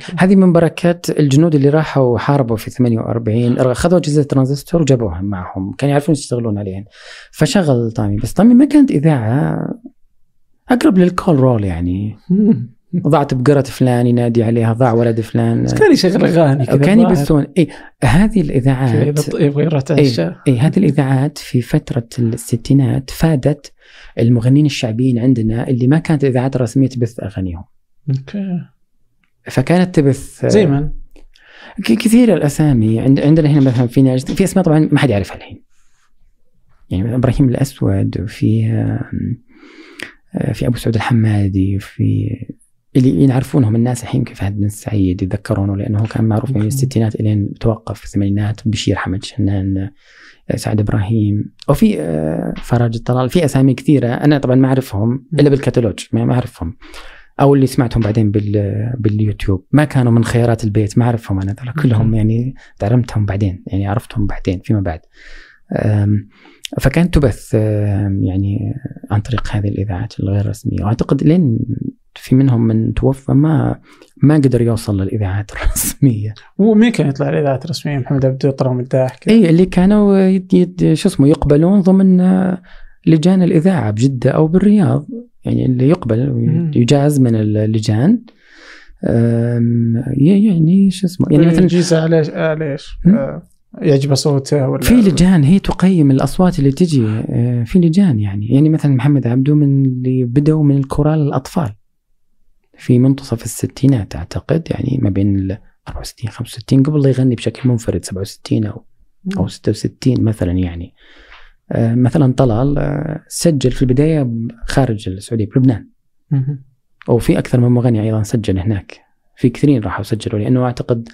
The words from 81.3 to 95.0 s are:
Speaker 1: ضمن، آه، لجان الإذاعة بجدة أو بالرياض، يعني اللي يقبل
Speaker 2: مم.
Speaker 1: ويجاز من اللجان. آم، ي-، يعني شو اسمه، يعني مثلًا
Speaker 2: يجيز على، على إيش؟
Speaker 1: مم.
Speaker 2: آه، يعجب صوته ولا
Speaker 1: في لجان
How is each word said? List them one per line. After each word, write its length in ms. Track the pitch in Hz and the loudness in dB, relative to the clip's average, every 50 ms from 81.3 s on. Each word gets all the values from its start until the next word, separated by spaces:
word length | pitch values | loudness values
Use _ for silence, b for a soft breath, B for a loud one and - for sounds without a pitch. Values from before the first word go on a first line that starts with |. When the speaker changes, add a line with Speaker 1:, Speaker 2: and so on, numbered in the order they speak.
| 160 - - 139 147 147 160 175 196 208 | 4 2 2 2 2 4 4 4 2 2
Speaker 1:
ضمن، 380 | 175 185 190 190 196 190 185 180 | 4 4 4 4 4 4 4 4
آه، 420 | 180 185 185 185 190 185 185 185 b b b b b b b b b | 4 2 2 2 0 -2 -4 -6 b b b b b b b b b
لجان 380 | - 160 160 151 175 190 190 180 | 2 2 4 4 2 2 4 2
الإذاعة 480 | 170 - 165 151 190 190 156 113 107 | 2 2 2 2 2 2 0 0 -2
بجدة 400 | 104 107 120 139 139 120 117 127 | -2 0 0 0 0 0 0 0
أو 160 | - - 160 156 | 2 2 2 2
بالرياض، 600 | 165 185 196 208 208 214 196 - 123 139 147 - 269 226 240 247 _ _ - | 2 2 2 4 4 4 2 2 0 -2 -4 -6 -12 -14 -16 -18 _ _ -6
يعني 200 | - - 117 120 | -4 -2 0 0
اللي 240 | 131 127 123 127 139 | 0 0 2 2 2
يقبل 440 | 170 180 - 113 113 110 127 143 131 | 2 0 0 -2 -2 0 0 -2 -2
Speaker 2:
مم. 380 | 117 117 117 156 165 170 160 147 | -2 0 0 0 0 -2 -2 0
Speaker 1:
ويجاز 440 | 127 120 117 147 143 139 147 147 143 | 0 2 2 2 2 2 2 2 2
من 160 | 131 120 113 | 2 2 2
اللجان. 840 | 110 107 107 107 107 107 110 110 113 107 113 107 107 123 175 233 226 - B B B B B B B B B B B B B B B - | 0 0 0 0 0 0 0 0 -2 0 0 0 2 2 2 2 0 -2 B B B B B B B B B B B B B B B -4
آم، 1000 | - - 117 117 117 117 117 117 120 120 120 117 117 117 120 117 117 117 117 131 135 131 135 | -2 0 2 2 2 2 0 0 -2 -2 0 0 0 0 0 0 0 -2 -2 -4 -4 -2 0
ي-، 280 | 135 160 202 196 208 226 | 2 2 4 4 2 2
يعني 440 | 190 165 156 160 180 196 196 196 | 2 2 2 2 2 2 2 2
شو 160 | 185 - 196 175 | 0 -2 -4 -4
اسمه، 200 | - - - - | -4 -4 -2 0
يعني 140 | 151 147 165 | 2 4 4
مثلًا 180 | 170 165 175 185 | 4 4 4 2
Speaker 2:
يجيز 300 | 170 160 175 165 - 165 | 2 2 2 0 2 0
على، 300 | 160 160 165 165 165 151 151 - | 0 2 2 2 0 0 0 -4
على 380 | 190 170 160 156 156 160 147 | -4 -2 -2 -2 -4 -4 -6
إيش؟ 260 | 135 151 - - - - - | -6 -8 -10 -14 -8 0 2
Speaker 1:
مم. 100 | 175 196 | 4 4
Speaker 2:
آه، 280 | 233 220 - - 156 - _ _ _ _ _ - - | 4 2 -4 -8 -10 -14 _ _ _ _ _ -12 -4
يعجب 320 | - 160 143 139 135 143 143 | 0 2 2 2 2 0 -2
صوته 560 | 127 - 156 143 135 135 - 156 147 - 139 | 0 0 0 0 -2 -2 -2 -2 -2 0 -2
ولا 120 | 139 135 | -4 -2
Speaker 1:
في 120 | - - 233 | 2 2 4
لجان 500 | 247 | 4